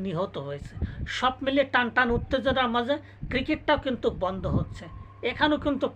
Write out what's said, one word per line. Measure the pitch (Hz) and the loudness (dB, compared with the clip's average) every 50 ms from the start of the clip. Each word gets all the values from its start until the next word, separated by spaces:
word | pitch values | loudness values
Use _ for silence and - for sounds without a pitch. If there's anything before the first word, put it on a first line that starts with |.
| 190 | -2
নিহত | 196 170 160 190 190 - 160 | -2 -2 -2 -4 -4 -4 -8
হয়েছে। | 139 143 143 143 - - - - - - - - - - - - | -8 -8 -8 -8 -10 -10 -8 -6 -6 -6 -6 -6 -8 -8 -4 0
সব | - 262 254 - 277 | 0 0 0 2 0
মিলিয়ে | 269 269 277 269 269 - | 4 6 4 4 4 4
টান | 254 247 233 | 2 2 4
টান | 226 254 254 233 | 4 2 4 4
উত্তেজনার | 233 233 - - 277 262 214 269 262 262 254 240 226 | 2 0 0 0 0 0 2 2 2 2 2 2 2
মাঝে | 240 240 233 285 311 - - - - - - | 0 0 0 -2 -2 -4 -10 -16 -12 -8 -4
ক্রিকেটটাও | - 254 269 - 311 302 - - 302 285 - | -2 -2 0 0 -2 -2 2 2 2 2 2
কিন্তু | 277 247 220 - 240 208 156 185 | -2 -2 0 -2 -2 -2 0 -2
বন্ধ | 180 190 190 175 180 - | -4 -2 -2 -2 0 0
হচ্ছে, | - 165 - - - 180 165 - - - - - - - 240 | 0 -2 -2 -8 -12 -14 -14 -14 -16 -16 -18 -12 -6 -4 -4
এখানেও | 247 - 285 302 302 285 285 | 0 2 4 4 4 2 2
কিন্তু | 294 285 269 - - - | 0 0 0 -2 -4 -4